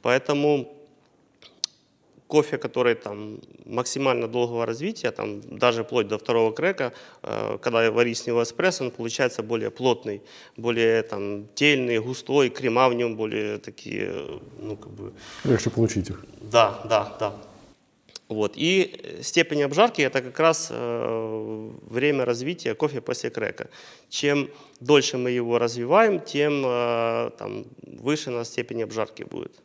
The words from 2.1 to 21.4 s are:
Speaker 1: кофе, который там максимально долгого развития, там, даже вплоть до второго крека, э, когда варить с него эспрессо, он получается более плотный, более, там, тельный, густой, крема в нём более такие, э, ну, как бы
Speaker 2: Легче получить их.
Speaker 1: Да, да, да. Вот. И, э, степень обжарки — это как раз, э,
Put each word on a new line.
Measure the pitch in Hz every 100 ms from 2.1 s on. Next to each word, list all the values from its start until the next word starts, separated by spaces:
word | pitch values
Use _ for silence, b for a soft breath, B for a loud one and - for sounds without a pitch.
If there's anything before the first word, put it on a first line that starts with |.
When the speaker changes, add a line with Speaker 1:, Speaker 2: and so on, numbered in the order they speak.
| _ _
Speaker 1:
кофе, | 151 147 131
который | 127 - 120 113
там | 107 104 107 107 - - -
максимально | 113 123 135 135 120 117
долгого | 120 120 117 117
развития, | 113 170 214 120
там, | 110 104 104 - -
даже | 123 117
вплоть | 113 123 104
до | 104
второго | - 117 113
крека, | 110 170 190 127 B B B
э, | - 110 107 107
когда | - 117 113
варить | 113 120 113
с | -
него | 117
эспрессо, | 117 - 185 180 127
он |
получается | - 117 - 127 120
более | 110 117 107
плотный, | - 127 120 110 101 B B B -
более, | 117 117 113 113
там, | 110 101 101 101 104 -
тельный, | 147 139 123 117
густой, | 110 127 - 143 131
крема | - 131 117 127
в |
нём | 120 120 110
более | 110 107 107 104
такие, | - - - 101 98
э, | 87 73 - - -
ну, | 107 104
как | -
бы | 101 101 - B B 135
Speaker 2:
Легче | 117 -
получить | 117 113 107 90
их. | 95 - - 107
Speaker 1:
Да, | 117 107 - 107
да, | 208 - -
да. | 214 - - - - _ _ _ _ - _
Вот. | 107 104 -
И, | 160 190 180 -
э, | - 82
степень | - - 160 147
обжарки — | 143 143 233 226
это | 135 135
как | 127 127
раз, | 165 160 -
э, | 117 120 117 117 113 113 110